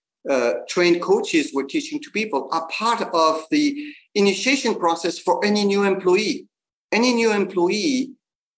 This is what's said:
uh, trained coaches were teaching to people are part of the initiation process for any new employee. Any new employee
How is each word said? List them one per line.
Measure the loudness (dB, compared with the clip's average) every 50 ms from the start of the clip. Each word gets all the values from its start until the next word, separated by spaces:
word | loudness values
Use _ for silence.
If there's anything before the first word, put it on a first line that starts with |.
| _ _ _ _ -4 -2
uh, | 0 2 2 0 -2 -2 -6 -6
trained | -2 2 4 4 2 2
coaches | 2 2 0 0 0 0 0 0 0 0
were | -4 -6 -6
teaching | -4 -4 -6 -6 -4 -8 -10
to | -10 -8
people | -6 -6 -6 -2 -4 -4 -4 -2
are | -4 -4 -4 -6
part | -8 -4 -2 -2 0 -2 -2 -2
of | 2 2 4 4 2 0 -2 -2
the | 0 2 2 2 0 -4 -10 -14 -16 -20 _ _ 0
initiation | 2 2 2 2 2 0 0 0 0 0 -2 -2
process | 0 0 -2 -2 0 -2 -6 -6 -4
for | -2 0 0 0 2
any | 0 2 2 2
new | 2 2 2
employee. | 2 0 0 0 2 2 2 2 2 0 -4 -6 -8 _ _ _ _ _ _ _ _ -4
Any | 0 2 2 2
new | 2 2 2 2
employee | 2 2 0 0 0 0 0 2 0 0 0 0 0 0 -2 -4 -8 _ _ _ _ _ _ _ _